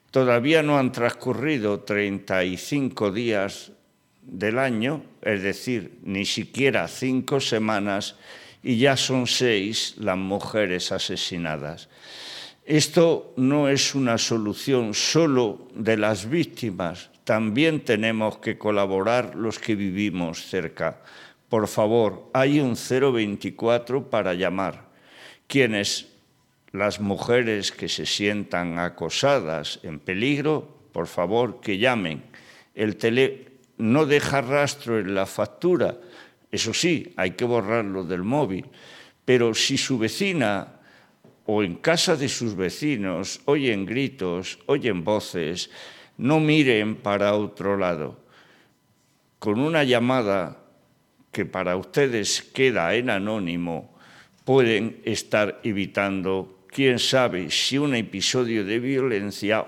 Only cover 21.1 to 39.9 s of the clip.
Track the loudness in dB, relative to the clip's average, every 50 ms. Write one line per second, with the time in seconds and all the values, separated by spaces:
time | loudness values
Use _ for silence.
21.1 | -20 -20 -20 -20 -20 _ _ _ 0 0 2 0 0 0 2 4 4 4 4 2
22.1 | 0 -4 -10 -2 0 2 4 4 4 4 2 2 0 -2 -2 0 2 4 4 4
23.1 | 4 2 0 -2 -4 -4 -6 -8 -6 -2 2 2 2 2 0 -2 -4 -4 -2 -2
24.1 | -2 0 0 0 0 0 0 -2 0 -2 -4 -4 -6 -10 -18 -20 _ _ _ -20
25.1 | -20 -20 -20 -20 -20 _ _ -2 2 2 4 4 2 0 0 0 -4 -4 -8 -14
26.1 | _ _ _ _ _ _ _ _ _ _ _ _ -2 0 0 0 0 -2 -2 -2
27.1 | -2 -2 0 2 2 2 2 2 -2 -2 -2 -6 -6 -6 -6 -6 -4 -4 -4 -4
28.1 | -2 0 0 0 0 -2 -4 -4 -2 -2 -2 -2 -2 -4 -4 -4 -4 -6 -6 -4
29.1 | -2 0 2 2 2 2 0 -2 -4 -4 -6 -8 -10 -10 -12 -12 -12 -8 -6 -6
30.1 | -2 -2 0 0 0 0 0 0 0 -2 -4 -10 -20 _ _ _ -6 -6 -6 -4
31.1 | -2 -2 -2 0 2 0 0 0 -4 -8 -6 -4 -2 2 2 2 2 0 -2 -4
32.1 | -6 -8 -12 -18 -20 -20 -20 -20 -20 -20 -20 _ _ -4 -4 -4 -2 0 0 0
33.1 | 4 4 2 2 0 -8 -16 -20 -20 -20 _ _ _ -2 0 2 4 4 4 4
34.1 | 2 2 2 2 0 0 0 2 0 2 2 0 -2 -6 -4 -2 -2 0 0 0
35.1 | -2 -2 -2 -2 -2 -4 -4 -4 -4 -2 0 2 2 4 2 0 -2 -6 -16 -20
36.1 | -20 -20 -20 -20 _ _ _ _ -4 -4 -2 -2 -2 0 2 2 0 0 -2 -8
37.1 | -4 -2 -2 -2 0 -2 0 0 0 0 0 0 0 -2 -2 -2 -4 -6 -4 -4
38.1 | -4 -4 -2 0 0 0 0 0 -2 -6 -8 -10 -20 -20 -20 -20 -20 -20 -20 -20
39.1 | _ _ _ 4 6 6 6 4 2 2 0 0 0 0 0 -2